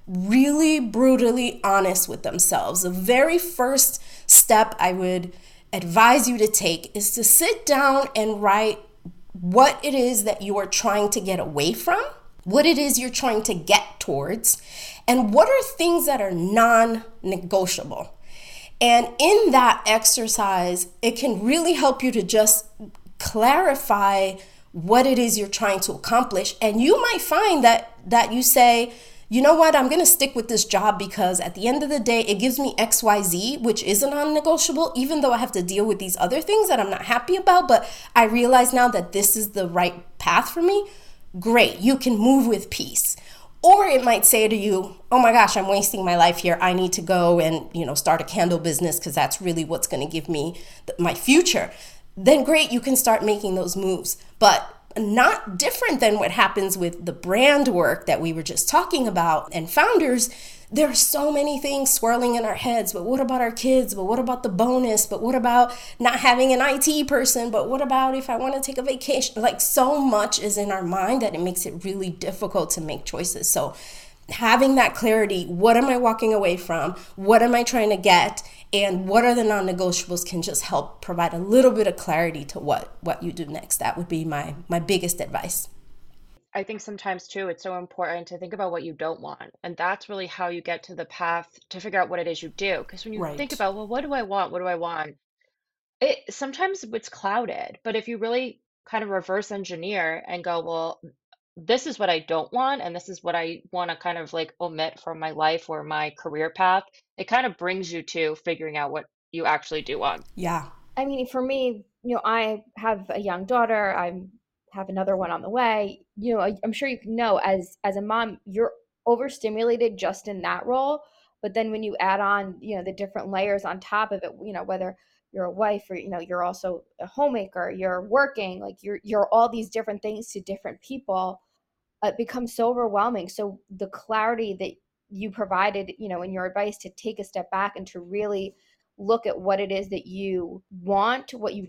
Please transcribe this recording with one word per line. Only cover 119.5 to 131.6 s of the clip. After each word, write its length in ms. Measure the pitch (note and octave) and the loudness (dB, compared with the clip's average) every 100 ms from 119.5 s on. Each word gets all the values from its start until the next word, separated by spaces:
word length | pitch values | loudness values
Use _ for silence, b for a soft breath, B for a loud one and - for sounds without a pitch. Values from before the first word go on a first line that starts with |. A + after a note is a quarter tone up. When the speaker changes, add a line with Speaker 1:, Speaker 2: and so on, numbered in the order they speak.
| G#3+ A#3 A#3 A#3 F#3+ | -2 -2 0 -2 -2
Speaker 3:
just 300 | F#3 G3 G#3 | -6 -6 -10
in 160 | F#3+ | -8
that 240 | F3 F3+ - | -6 -6 -4
role. 360 | B3+ C4+ D4 D4 b b _ | -2 -2 -4 -10 b b _
But 120 | G#3 | -6
then 160 | G#3+ A3 | -4 -4
when 120 | A3 | -6
you 140 | G#3+ - | -8 -4
add 200 | F#3+ G3 | -2 0
on, 360 | G3+ G3+ G3 F#3 | 0 -2 -4 -12
you 160 | G#3 G3 | -10 -8
know, 60 | |
the 100 | F#3 | -8
different 380 | F#3+ G3 G3 G3 | -10 -10 -10 -6
layers 340 | F#3+ G3+ G3+ | -4 -2 -2
on 140 | G3 F#3 | -4 -10
top 320 | - G#3 G#3+ | -6 -4 -4
of 120 | G3 | -6
it, 60 | F3 - | -10 -14
you 100 | G#3 | -14
know, 120 | F3+ | -10
whether 320 | F#3+ F#3+ F#3 F#3 _ _ _ | -8 -8 -8 -12 _ _ _
you're 140 | G3 | -8
a 60 | F3+ | -8
wife 340 | F3+ G#3+ G3+ - | -4 -4 -4 -8
or, 60 | F3+ | -12
you 120 | F#3+ | -10
know, 120 | F3 | -12
you're 220 | F3 F3+ | -8 -6
also 400 | F3 F#3 F#3 E3+ - - | -4 -6 -8 -10 -14 -16
a 60 | F#3 | -12
homemaker, 640 | - C#4+ A#3+ F#3+ F#3 F3 | -4 -2 -2 -8 -8 -8
you're 320 | F#3 F#3 F3+ | -6 -6 -6
working, 580 | G3+ B3+ C#4 C4+ F#3+ F#3 | -2 0 0 -2 -10 -10
like, 160 | G3+ F#3+ | -14 -14
you're, 180 | G3+ G#3 | -12 -12
you're 260 | G#3 G#3 G3+ | -4 0 2
all 180 | A3+ A#3 | 2 2
these 200 | A#3 G#3 | -2 -8
different 320 | A3 A3 G#3 | -8 -8 -8
things 320 | G#3+ G#3+ A#3 | -10 -10 -14
to 80 | G3+ | -16
different 400 | F#3+ G3 F3 F3 | -12 -12 -12 -16
people, 600 | - C4+ A#3 F#3+ F#3 F#3+ _ _ | -16 -12 -6 -4 -6 -8 _ _